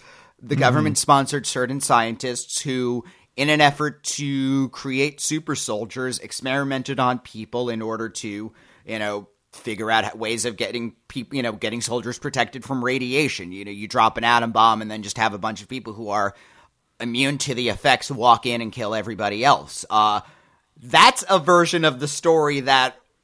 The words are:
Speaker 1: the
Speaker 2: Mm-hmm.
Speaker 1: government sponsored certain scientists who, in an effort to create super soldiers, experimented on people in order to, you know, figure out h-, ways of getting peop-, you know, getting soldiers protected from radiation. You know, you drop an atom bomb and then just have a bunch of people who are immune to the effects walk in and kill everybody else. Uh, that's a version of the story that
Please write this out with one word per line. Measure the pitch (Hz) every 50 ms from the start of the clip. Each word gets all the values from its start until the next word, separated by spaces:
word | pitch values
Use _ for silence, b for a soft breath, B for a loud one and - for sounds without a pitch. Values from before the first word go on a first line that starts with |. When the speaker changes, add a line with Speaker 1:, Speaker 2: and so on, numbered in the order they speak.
| b b b b b b b _
Speaker 1:
the | - 117 147
Speaker 2:
Mm-hmm. | 143
Speaker 1:
government | 135 127 127 151 - 104 104 -
sponsored | - - 143 139 135 - - 143 110
certain | - - 127 127 120 135 139
scientists | - - 135 117 113 113 113 - - 127 123 123 - - - -
who, | - 147 131 127 123 120 123 120 B B B B B B _
in | - 262 -
an | - 151
effort | - 143 - - - 147 147 - -
to | - - - 143 143 139 135 135 135 135 139 135 120
create | - - - 139 131 131 147 151 147 -
super | - - 156 160 160 - 143
soldiers, | - - - 110 104 113 101 - 131 127 127 120 -
experimented | - 107 - - - 131 131 139 139 139 135 131 127 - 139 127
on | 127 127 131 120
people | - - - 110 110 - - 120 123 120
in | 113 110
order | 110 110 110 110 113 110
to, | - - - 107 101 104 107 107 b b b b b b b
you | - 110 110
know, | 107 104 101 101 98 - _ _ _ _
figure | - - - 120 107 98 110 110
out | 113 113 98
h-, | 104 -
ways | 110 110 110 117 113 110
of | 123 107
getting | 87 117 98 113 120 117 110 - _ _ -
peop-, | - 135 113 - 147
you | 135
know, | 123 117
getting | 107 104 - 110 110 120
soldiers | 110 - 117 123 107 120 120 -
protected | - 147 - 131 117 - - 131 110
from | - 135 127 120
radiation. | 123 127 135 123 123 131 143 151 131 - - 92 87
You | 90 98 101
know, | 101
you | 101 101 107
drop | 101 - 123 113 - -
an | 117 113
atom | 117 120 117 117 113
bomb | 107 110 110 113 110 107
and | 107 107
then | 110 110
just | 101 104 - 117
have | 113 110 104
a | 101
bunch | 101 110 110 101
of | 104 -
people | 131 127 104 113
who | 104 107 113 101
are | 101 104 98 101 98 b b b b b b b _ _ _ _ _ -
immune | 117 120 117 123 135 139 143 135
to | - 139 131
the | 120 123 117
effects | 101 - - 143 127 117 - -
walk | 139 107 117 120 117 107 -
in | 123 120 117
and | 117 107
kill | - 120 113 101 110
everybody | 110 101 113 110 92 107 104 101 107 120
else. | 143 127 - 76 71 - - - -
Uh, | - 107 107 107 104 107 b b b b b b b b b b _ _ 120
that's | 120 131 160 196 247 - - 196 -
a | 196 185
version | 143 170 175 175 170 165 - 170 160
of | 156 131 123
the | 147 143
story | 143 - - 170 165 160 151 143 147 139
that | 123 135 135 131 127 131 - - _ _ _ _